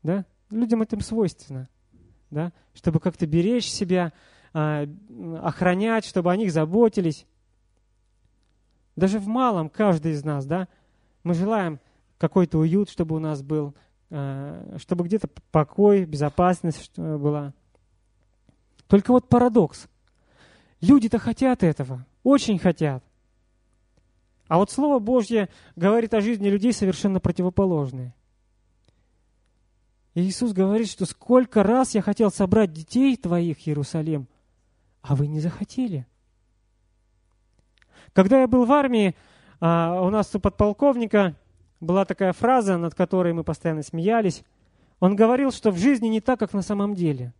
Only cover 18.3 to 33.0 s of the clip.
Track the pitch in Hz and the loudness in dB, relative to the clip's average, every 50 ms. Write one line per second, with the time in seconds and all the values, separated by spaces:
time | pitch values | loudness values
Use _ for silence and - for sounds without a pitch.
18.3 | _ _ _ _ _ _ _ _ _ _ _ _ - 202 196 - 247 254 - _ | _ _ _ _ _ _ _ _ _ _ _ _ 4 4 4 4 2 2 4 _
19.3 | - 240 247 247 220 240 180 147 - - - - _ _ _ _ _ _ _ _ | 2 4 4 4 4 4 2 2 -2 -14 -20 -20 _ _ _ _ _ _ _ _
20.3 | _ _ _ _ _ _ _ _ _ _ - 180 277 285 220 226 - 226 - 240 | _ _ _ _ _ _ _ _ _ _ 4 6 6 6 6 2 -2 -2 -2 -4
21.3 | 226 - 262 262 254 - - 170 147 - 143 127 131 127 127 _ _ _ _ 247 | -2 0 0 0 0 2 2 0 0 0 -6 -8 -8 -14 -14 _ _ _ _ 2
22.3 | 277 277 - - 208 170 - 185 160 - 160 151 135 131 _ _ _ _ _ _ | 2 2 2 0 -2 2 2 0 0 2 -2 -4 -4 -6 _ _ _ _ _ _
23.3 | _ _ _ _ _ _ _ _ _ _ _ _ _ _ _ _ _ _ _ _ | _ _ _ _ _ _ _ _ _ _ _ _ _ _ _ _ _ _ _ _
24.3 | _ _ _ _ 160 170 202 - - - 277 294 285 254 208 208 254 254 220 - | _ _ _ _ 2 2 2 0 -2 -2 0 0 0 0 0 0 0 0 0 0
25.3 | 233 220 202 - - - _ _ _ - 170 196 214 233 226 214 - 220 202 220 | -2 -2 -2 -4 -8 -20 _ _ _ -2 0 2 2 2 0 0 0 0 0 0
26.3 | 240 208 202 202 196 202 190 247 220 - 208 190 185 - - 202 190 185 - - | -2 -2 0 0 0 2 0 0 0 0 0 -2 -2 0 -2 -2 -2 0 0 -2
27.3 | 170 - 180 180 180 - 196 190 175 156 143 131 123 131 127 123 120 _ _ _ | -2 0 -2 -2 0 0 0 0 0 -2 -2 -4 -8 -12 -14 -14 -16 _ _ _
28.3 | _ _ _ _ _ _ _ _ _ _ _ _ _ _ _ _ _ _ _ _ | _ _ _ _ _ _ _ _ _ _ _ _ _ _ _ _ _ _ _ _
29.3 | _ _ _ _ _ _ _ _ _ _ _ _ _ _ _ _ _ 170 180 190 | _ _ _ _ _ _ _ _ _ _ _ _ _ _ _ _ _ -4 -4 -4
30.3 | 185 - 247 240 202 185 190 190 202 220 233 202 - - 190 160 - _ - - | -2 -4 -4 -4 0 0 0 0 2 0 -2 -4 -6 -6 -8 -8 -8 _ -2 4
31.3 | 247 254 254 - - 220 196 196 226 254 262 - - 214 180 - 208 - 226 202 | 4 4 4 4 2 2 2 4 2 2 0 0 0 -2 -2 -2 0 2 0 0
32.3 | - - 202 180 190 226 214 180 156 160 160 _ - 240 | 2 0 0 2 4 4 4 2 -2 -10 -16 _ 0 2